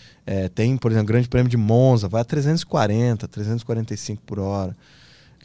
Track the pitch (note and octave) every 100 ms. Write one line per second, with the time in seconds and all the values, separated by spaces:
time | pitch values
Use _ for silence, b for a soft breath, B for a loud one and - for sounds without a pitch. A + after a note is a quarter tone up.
0 | B B - G2 F#2+ - A2+ C3 A#2+ A2
1 | G2+ A#2+ B2 B2 B2 A#2+ G#2+ A#2 C3 A#2+
2 | G2+ A2+ A#2 D3+ C#3 E3 - D#3+ G#2+ G#2+
3 | A#2+ G#2+ - - G#2 A#2 - A2+ A2 G#2+
4 | - G#2 - G#2 G2 G2+ F#2+ F2+ b b
5 | b b b b